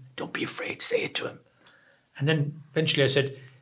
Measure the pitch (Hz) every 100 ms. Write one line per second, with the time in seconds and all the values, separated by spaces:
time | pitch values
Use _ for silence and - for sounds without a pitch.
0 | - - - - - - - - - 480
1 | - - - - _ _ - - _ _
2 | _ - 143 160 143 - - 160 156 147
3 | 135 143 135 - - -